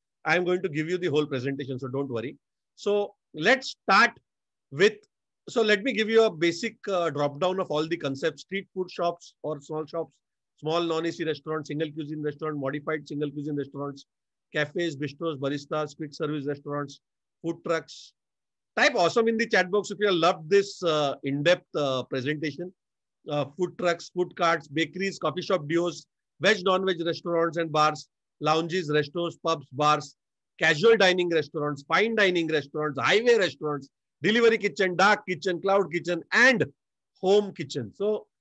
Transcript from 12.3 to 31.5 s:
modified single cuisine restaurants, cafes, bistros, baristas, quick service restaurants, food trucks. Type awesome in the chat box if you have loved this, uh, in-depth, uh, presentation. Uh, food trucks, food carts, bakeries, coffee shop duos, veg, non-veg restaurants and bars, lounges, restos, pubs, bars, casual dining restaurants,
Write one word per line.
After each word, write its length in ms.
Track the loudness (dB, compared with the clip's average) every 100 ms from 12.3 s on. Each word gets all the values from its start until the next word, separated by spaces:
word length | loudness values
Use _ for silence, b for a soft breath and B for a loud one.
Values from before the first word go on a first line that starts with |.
| -6 -8 -6
modified 520 | -6 -6 -6 -6 -6
single 240 | -6 -6
cuisine 240 | -6 -6 -6
restaurants, 500 | -6 -8 -10 -10 -18 _ _ _ _
cafes, 420 | -4 -2 -2 -4 -4
bistros, 440 | -8 -6 -6 -4
baristas, 560 | -4 -6 -6 -6 -6 -8
quick 180 | -14
service 320 | -8 -6 -4 -4
restaurants, 540 | -8 -6 -8 -8 -12 _ _ _ _
food 140 | -8 -8 -2
trucks. 460 | -4 -4 -16 -20 _ _ _ _ _ _
Type 200 | 2 2
awesome 340 | 4 4 4 2
in 80 | 2
the 100 | 2
chat 240 | 2 4
box 200 | 0 -2
if 80 | -2
you 60 | 0
have 80 |
loved 340 | 4 4 2 4
this, 340 | 4 4 -2
uh, 320 | 0 2 2 -2
in-depth, 420 | -4 0 4 4 2 -2
uh, 260 | 0 -2
presentation. 680 | -2 -4 -2 -4 -4 -6 -12 -14 _ _ _ _ -6
Uh, 160 | -4 -4
food 220 | -4 -6 -2
trucks, 340 | -2 -2 -6
food 200 | -4 -4
carts, 320 | 0 2 2 -2
bakeries, 520 | -4 -4 -4 -6 -4
coffee 240 | -4 -4
shop 260 | -2 -2 0
duos, 380 | -2 -2 -4 -14 _ _ _
veg, 160 | 0 2
non-veg 400 | 2 0 0 -2
restaurants 540 | -2 -4 -2 0 0 -2
and 120 | -2
bars, 380 | 2 2 0 -10 _ _ _
lounges, 500 | 0 0 0 -4 0
restos, 440 | 0 0 -4 -6 -4
pubs, 220 | -4 -4 -4
bars, 440 | 0 2 2 0 -16 _ _ _ _
casual 380 | 0 4 6 6
dining 320 | 6 4 2
restaurants, 560 | 0 0